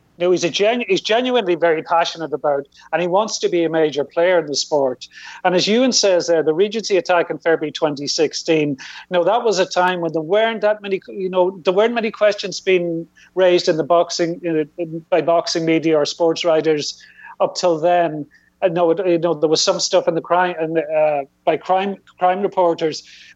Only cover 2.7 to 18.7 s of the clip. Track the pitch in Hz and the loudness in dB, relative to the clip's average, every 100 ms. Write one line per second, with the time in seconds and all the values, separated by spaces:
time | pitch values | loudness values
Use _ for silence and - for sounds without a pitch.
2.7 | - - 160 175 185 214 - 180 170 160 | -14 -6 -4 0 0 0 -2 -2 0 0
3.7 | 160 156 139 135 170 175 175 147 139 - | 2 0 0 -4 0 2 2 0 -4 -2
4.7 | 147 131 127 - - - - 185 180 190 | 0 0 -4 -12 -20 -20 -6 0 0 2
5.7 | 226 262 - 202 175 165 165 151 156 208 | 2 2 2 2 2 2 2 2 0 0
6.7 | 220 - 185 - 175 160 160 165 156 151 | -2 -2 0 2 0 0 -4 0 0 -2
7.7 | - 156 143 143 - 143 - - 160 147 | -4 -4 -4 -4 -2 -2 -2 0 0 0
8.7 | 135 - - - 180 170 233 233 185 185 | -4 -10 -18 -4 0 2 2 2 0 0
9.7 | 185 180 180 165 160 156 208 226 220 208 | 0 0 0 -4 -4 0 0 2 0 -2
10.7 | 214 202 190 - 214 185 185 180 190 185 | -2 -4 -6 -6 -8 -2 0 0 0 0
11.7 | 185 233 233 220 - 208 202 196 - 196 | 2 2 0 -4 0 0 0 -6 -6 0
12.7 | 185 175 165 165 _ - 180 185 180 180 | 0 0 -6 -8 _ -8 0 4 4 2
13.7 | 160 143 175 170 - 170 180 175 156 151 | 0 2 2 2 -2 -4 -4 -4 -2 -4
14.7 | - 165 165 160 175 151 170 165 175 160 | -6 -8 -10 -2 0 2 0 0 -2 0
15.7 | 160 156 156 143 - 165 165 175 160 156 | 0 2 2 0 0 0 0 0 2 2
16.7 | 151 - - - - - - 190 - 180 | 0 -4 -10 -18 -20 -16 -4 -4 0 0
17.7 | 160 170 175 165 151 143 _ _ _ 190 | 2 2 2 0 -4 -10 _ _ _ -2